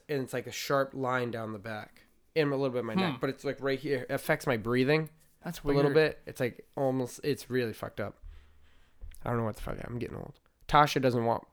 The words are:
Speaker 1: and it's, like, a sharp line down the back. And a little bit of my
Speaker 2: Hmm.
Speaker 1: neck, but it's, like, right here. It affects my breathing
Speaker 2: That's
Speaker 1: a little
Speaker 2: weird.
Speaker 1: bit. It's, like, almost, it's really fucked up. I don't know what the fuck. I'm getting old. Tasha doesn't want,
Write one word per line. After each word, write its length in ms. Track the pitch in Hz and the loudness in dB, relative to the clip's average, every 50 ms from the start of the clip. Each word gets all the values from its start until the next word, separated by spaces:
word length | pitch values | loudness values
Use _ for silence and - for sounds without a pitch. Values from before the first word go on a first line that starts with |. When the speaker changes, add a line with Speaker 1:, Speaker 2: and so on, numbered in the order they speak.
| - - | -8 -4
Speaker 1:
and 140 | 156 139 | -4 -4
it's, 120 | 131 123 - | -2 -2 -4
like, 120 | 123 117 123 | -6 -6 -6
a 40 | |
sharp 400 | 107 - - - 147 139 135 135 - | -8 -8 -2 2 2 2 2 0 -2
line 380 | 135 131 123 127 127 123 120 | -4 -2 0 0 0 0 -2
down 200 | 117 117 113 110 110 | -4 -6 -6 -6 -8
the 60 | 104 | -8
back. 440 | 95 113 110 107 104 - - - - _ _ _ _ _ _ | -8 -8 -8 -8 -10 -12 -18 -20 -20 _ _ _ _ _ _
And 160 | 160 156 143 139 | 2 2 2 2
a 20 | |
little 140 | 135 139 135 | 2 0 0
bit 100 | 120 123 | 0 0
of 60 | 117 | -2
my 80 | 110 110 | 0 0
Speaker 2:
Hmm. 60 | 185 | 2
Speaker 1:
neck, 180 | 190 175 135 123 | 2 0 0 -2
but 100 | 143 135 | -4 -4
it's, 120 | 127 - - | -4 -4 -6
like, 140 | 143 127 117 | -6 -6 -2
right 200 | 123 139 135 131 | -2 -2 -2 -2
here. 260 | 139 139 143 123 123 - | -2 -2 -2 -2 -2 -2
It 40 | 135 | -4
affects 320 | 131 - - 156 147 - | -4 2 0 0 0 2
my 120 | 151 127 113 | 0 0 0
breathing 520 | 95 113 123 127 127 131 151 156 160 151 - _ - - _ _ - | 2 2 2 4 4 6 4 2 2 -2 -8 _ -20 -20 _ _ -10
Speaker 2:
That's 180 | 170 170 - - | -10 -8 -4 -2
Speaker 1:
a 40 | 147 | 2
little 160 | 143 143 143 | 4 4 4
Speaker 2:
weird. 80 | 143 139 | 6 6
Speaker 1:
bit. 240 | 156 156 147 - - - - | 6 4 4 2 -4 -12 -14
It's, 120 | - - | -4 -2
like, 280 | 127 120 - - - _ _ | -2 -2 -2 -6 -16 _ _
almost, 440 | - 139 135 131 131 127 120 - - - | 0 0 2 2 0 -2 -2 -6 -6 -2
it's 260 | 147 135 - - - | -2 -2 -2 -4 -2
really 240 | 120 127 123 113 107 | -2 0 0 0 -4
fucked 260 | - - - - - | -6 -10 -10 -6 -6
up. 180 | 104 101 - - - - - - - - - - - - - - - - _ - - - - - - | -6 -6 -8 -12 -16 -18 -18 -18 -20 -20 -20 -20 -20 -20 -20 -20 -20 -20 _ -16 -14 -14 -12 -8 -4
I 40 | 120 | -2
don't 80 | 120 117 | -2 0
know 60 | 117 | 0
what 100 | 110 107 | -2 -4
the 60 | - | -4
fuck. 160 | - - - - - | -6 -6 -6 -8 -8
I'm 120 | - 120 123 | -8 -8 -8
getting 180 | - - - - | -6 -6 -8 -10
old. 220 | - - - - _ _ _ _ - - | -10 -12 -14 -20 _ _ _ _ -6 4
Tasha 340 | - 147 151 151 - 147 | 6 6 6 6 4 2
doesn't 240 | 131 131 120 120 113 | 4 4 4 4 2
want, 180 | 117 113 - - _ | 2 0 0 -2 _